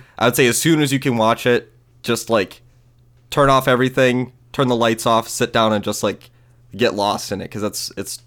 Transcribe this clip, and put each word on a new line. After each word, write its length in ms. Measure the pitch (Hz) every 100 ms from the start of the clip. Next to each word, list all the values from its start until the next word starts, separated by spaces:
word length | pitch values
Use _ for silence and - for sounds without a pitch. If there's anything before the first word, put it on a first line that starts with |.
| - -
I 60 | 120
would 100 | 123
say 100 | 127
as 140 | 117
soon 200 | 156 160
as 100 | 143
you 60 | 135
can 180 | 135 120
watch 300 | 110 117 127
it, 240 | 120 - _ _ _
just, 260 | - 117 -
like, 320 | 113 95 - _ _ _ _ _ _ _
turn 180 | - 139
off 180 | 135 135
everything, 680 | 123 131 131 131 123 123 _ _
turn 140 | - 131
the 80 | 120
lights 320 | 117 113 120
off, 200 | 113 113
sit 240 | - 120
down, 220 | 120 110
and 100 | 107
just, 200 | 101 104
like, 260 | 107 98 - _ _ _ _ 92
get 180 | 117
lost 380 | 101 101 - -
in 100 | 98
it, 80 | -
'cause 140 | 104
it's, 280 | 104 - - -
it's 240 | 101 -